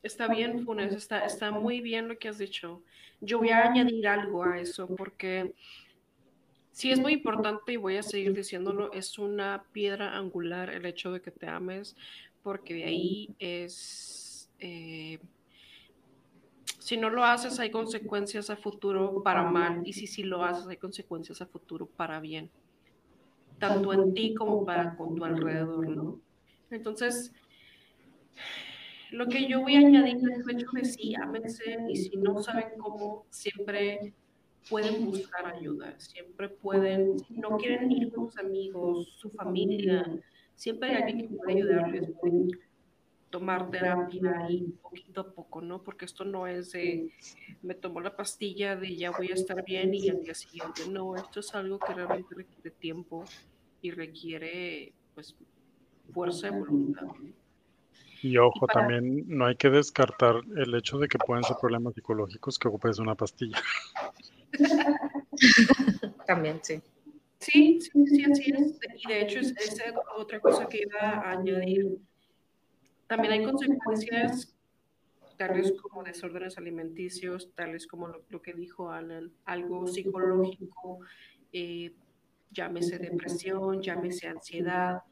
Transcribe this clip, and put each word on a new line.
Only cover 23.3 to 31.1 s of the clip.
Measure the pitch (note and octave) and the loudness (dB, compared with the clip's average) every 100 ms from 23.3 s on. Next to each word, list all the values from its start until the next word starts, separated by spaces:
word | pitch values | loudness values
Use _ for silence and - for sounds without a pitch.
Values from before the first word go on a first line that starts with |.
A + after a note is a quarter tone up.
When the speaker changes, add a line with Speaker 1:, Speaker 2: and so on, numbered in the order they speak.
| _ _ - | _ _ -4
Speaker 1:
tanto | G3+ G3+ G3 | 0 2 4
en | F#3+ F#3+ | 4 4
ti | F#3+ A3 | 4 0
como | A3 G#3+ G#3 | 0 0 0
para | F#3 E3+ E3+ E3+ | 2 0 0 -4
con | E3 | -6
tu | E3 | -4
alrededor, | E3 E3 D#3+ D#3+ D#3+ E3 D#3+ | -2 -2 0 -2 -2 -2 -4
¿no? | D#3 D#3 - _ _ _ _ _ | -4 -6 -8 _ _ _ _ _
Entonces, | A3+ A3 G#3 A#3+ A#3+ A#3+ - _ _ - - _ _ - _ _ - - - - - - - - | -8 -8 -4 -2 -2 -8 -16 _ _ -20 -20 _ _ -20 _ _ -18 -14 -12 -14 -16 -18 -20 -14
lo | A#3 A#3+ | -4 -2
que | C4+ C4 | 0 2
yo | C4 | 0
voy | C4 C#4+ | 8 12
a | |
añadir | C#4+ C#4 B3+ B3 | 12 12 10 4
es | B3 B3 B3 | 0 0 -4
el | A#3+ | -4
hecho | B3 | -4
de | B3+ | -4
sí, | B3+ - G#3+ | -4 -4 -6